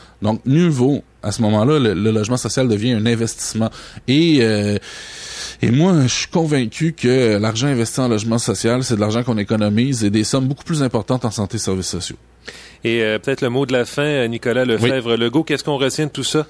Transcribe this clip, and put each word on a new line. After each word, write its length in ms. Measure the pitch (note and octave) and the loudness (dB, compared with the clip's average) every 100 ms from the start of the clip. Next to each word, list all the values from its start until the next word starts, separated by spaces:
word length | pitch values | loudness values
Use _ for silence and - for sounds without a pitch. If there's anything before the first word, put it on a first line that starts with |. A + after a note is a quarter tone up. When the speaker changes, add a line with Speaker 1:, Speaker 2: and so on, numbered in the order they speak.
| - - | -18 -6
Speaker 1:
Donc, 180 | G#2+ A2 - | -2 -2 2
mieux 200 | D3 F3 | 4 4
vaut, 360 | C3+ B2+ C#3 - _ | 4 2 0 -4 _
à 80 | - | -6
ce 120 | G#2 | 0
moment-là, 360 | G#2+ G#2+ A#2+ D#3 | 2 4 4 4
le, 140 | A#2 | 2
le 180 | F2+ A2 | 2 2
logement 280 | A2 G#2 B2 | 0 0 -2
social 280 | A2+ - C3 | -2 -2 0
devient 240 | G#2 A#2 | 0 0
un 100 | A2+ | 0
investissement. 640 | A2+ A2+ A2+ - - A2 A2+ - - - - | 0 0 -2 -6 -8 -4 -4 -6 -18 -10 0
Et, 300 | C#3 E3+ D3 | 2 4 4
euh, 380 | A2+ G#2 G#2 G#2 - - - - - - - - | 4 2 0 -2 -6 -18 -18 -16 -16 -14 -14 -2
et 100 | A#2 | 0
moi, 220 | B2+ F3+ E3+ | 4 4 4
je 40 | B2+ | 2
suis 180 | - - | 0 -2
convaincu 680 | F3 E3 D3 A2+ - D#3+ | -2 0 0 -2 -2 -4
que 420 | D#3+ B2 C3 A#2 G#2 | 0 2 4 4 2
l'argent 300 | G#2+ A2 C#3+ | 0 0 0
investi 340 | B2+ A2+ - | 0 0 0
en 80 | B2 | 0
logement 300 | A2 A2+ A#2 | 0 0 -2
social, 440 | - G2 A2+ B2 | 0 0 0 0
c'est 120 | C3 | 0
de 60 | G#2 | 0
l'argent 220 | G#2 A2+ | 0 0
qu'on 140 | B2+ A2 | 0 -2
économise 680 | G2+ A2 G#2 G#2 C3 B2 | 0 0 2 2 2 0
et 60 | G#2 | 0
des 140 | G#2 | 2
sommes 240 | G#2+ C3+ C3 | 0 0 0
beaucoup 160 | C#3+ | -2
plus 180 | - D#3 | -4 -2
importantes 440 | C3 A#2 - B2+ A#2 | 0 -2 -2 -2 -2
en 40 | |
santé 260 | - G2 G#2+ | -4 -4 -4
et 20 | |
services 300 | - F#2+ F2+ | -4 -4 -4
sociaux. 280 | F2 - - _ _ - - - - | -6 -8 -12 _ _ -20 -20 -20 -8
Speaker 2:
Et, 200 | A#2 A#2 | -2 0
euh, 160 | A2 G#2+ | 0 0
peut-être 240 | - C3+ | -2 -2
le 80 | B2+ | 0
mot 160 | B2+ C3+ | 0 0
de 80 | |
la 100 | B2+ | 0
fin, 180 | A#2+ - | 0 -2
euh, 220 | D3 C#3+ A#2 | -2 0 -2
Nicolas 380 | A#2 A#2+ A#2+ | -2 -2 0
Lefebvre-Legault, 760 | B2+ A2 A#2 C3+ A#2 A2+ A#2 C#3 | 0 2 2 0 0 0 0 0
Speaker 1:
Oui. 40 | D#3 | 0
Speaker 2:
qu'est-ce 180 | C#3+ | -2
qu'on 120 | - C#3 | -2 -2
retient 300 | C3+ - D3+ | -2 -2 -4
de 40 | |
tout 120 | - | -4
ça, 220 | B2+ D#3 | -2 -2